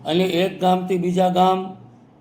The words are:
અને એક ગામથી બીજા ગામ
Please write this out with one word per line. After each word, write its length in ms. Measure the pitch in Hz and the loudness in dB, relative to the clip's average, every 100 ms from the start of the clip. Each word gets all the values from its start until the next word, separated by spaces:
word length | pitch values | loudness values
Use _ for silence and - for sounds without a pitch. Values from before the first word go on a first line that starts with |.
| - | -4
અને 180 | 165 | 0
એક 380 | 185 170 190 185 | 0 0 -2 0
ગામથી 360 | 180 185 185 185 | 0 0 0 -2
બીજા 320 | 175 180 185 | -2 0 2
ગામ 480 | 180 185 190 190 - - - - _ | 4 2 2 -4 -12 -20 -20 -20 _